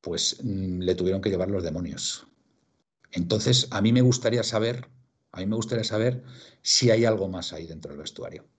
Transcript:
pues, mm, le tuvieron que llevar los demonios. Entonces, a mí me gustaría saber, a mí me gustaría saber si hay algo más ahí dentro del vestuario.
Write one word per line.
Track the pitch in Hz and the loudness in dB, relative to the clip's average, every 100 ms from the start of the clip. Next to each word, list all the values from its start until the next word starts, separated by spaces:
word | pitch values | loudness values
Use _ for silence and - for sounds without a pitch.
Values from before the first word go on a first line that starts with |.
pues, | 90 82 - - | -6 -2 -2 -2
mm, | 127 95 95 90 | -6 -4 -4 -2
le | 90 87 | 0 2
tuvieron | 90 95 | 2 0
que | 101 | 0
llevar | 92 92 | -2 -2
los | 98 | -2
demonios. | 82 82 85 69 - - - _ _ _ _ _ _ _ _ | -2 -4 -6 -6 -8 -8 -14 _ _ _ _ _ _ _ _
Entonces, | - 85 107 131 123 - | -6 0 0 4 2 2
a | 98 | 2
mí | 104 | 4
me | 123 | 6
gustaría | 127 123 117 120 | 6 4 2 0
saber, | - 113 113 123 - _ _ _ _ | 0 0 0 -4 -10 _ _ _ _
a | - | -8
mí | 95 | -4
me | 113 | -2
gustaría | 110 117 | -2 -2
saber | - 107 120 127 - - - _ | -2 0 0 -2 -10 -20 -20 _
si | - - 123 | 0 4 6
hay | 113 117 | 6 4
algo | 107 95 | 2 -2
más | 90 80 | -4 -8
ahí | 78 82 | -10 -12
dentro | 78 - | -14 -14
del | 73 | -12
vestuario. | 76 - - 65 - | -14 -12 -14 -14 -20